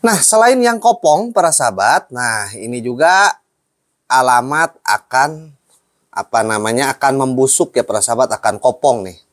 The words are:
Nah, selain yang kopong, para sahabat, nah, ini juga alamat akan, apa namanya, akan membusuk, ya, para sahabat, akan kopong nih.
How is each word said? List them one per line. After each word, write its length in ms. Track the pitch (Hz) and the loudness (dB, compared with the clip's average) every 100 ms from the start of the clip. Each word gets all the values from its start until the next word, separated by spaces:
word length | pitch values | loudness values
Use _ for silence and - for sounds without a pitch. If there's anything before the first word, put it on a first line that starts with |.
Nah, 160 | 233 202 | 2 2
selain 400 | - 220 233 262 | 2 4 4 4
yang 240 | 240 226 | 2 2
kopong, 480 | 233 233 165 151 233 | 0 2 2 2 0
para 240 | 233 170 156 | 0 0 2
sahabat, 560 | 123 95 104 160 - | -2 0 2 2 -2
nah, 400 | 123 120 110 101 104 | -6 -4 -4 -6 -12
ini 240 | 110 120 | -10 -8
juga 560 | 120 123 160 190 202 - _ _ _ _ _ _ _ | -8 0 2 4 2 0 _ _ _ _ _ _ _
alamat 640 | 127 127 123 127 151 165 _ | 0 2 2 0 -2 -2 _
akan, 720 | - 104 _ 127 143 156 160 143 _ _ _ _ _ | -6 -6 _ -2 -2 -4 -18 _ _ _ _ _ _
apa 320 | - - 117 | -12 -4 -2
namanya, 480 | 110 110 107 117 139 | 0 -2 -2 -2 -2
akan 320 | 139 139 135 | -2 -2 0
membusuk, 480 | 131 127 131 - 170 - | -2 0 0 0 -2 -2
ya, 80 | 113 | -4
para 160 | 107 | -4
sahabat, 320 | 104 113 110 110 | -4 -2 -2 -2
akan 240 | 110 104 | -4 0
kopong 480 | 127 123 143 120 95 | -2 0 0 0 -4
nih. 160 | 90 _ | -14 _